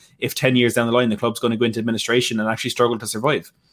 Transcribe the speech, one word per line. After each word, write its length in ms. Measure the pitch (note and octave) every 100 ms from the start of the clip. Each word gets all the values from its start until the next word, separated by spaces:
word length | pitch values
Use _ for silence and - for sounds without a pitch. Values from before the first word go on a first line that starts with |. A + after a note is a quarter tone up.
| _ _
if 160 | A#2+
ten 220 | - C3 B2
years 160 | A#2+
down 140 | A#2+ A#2
the 80 |
line 160 | A#2+ B2
the 60 | G#2
club's 220 | A#2 A2+
gonna 180 | A#2+ A2+
go 80 | A#2
into 120 | A2
administration 640 | A2+ A2+ - A#2+ A#2+ A2+
and 80 | G#2+
actually 220 | A2+ B2+
struggle 280 | - A#2+ A2+
to 80 | A2
survive. 460 | A2 C3+ E3 - _ _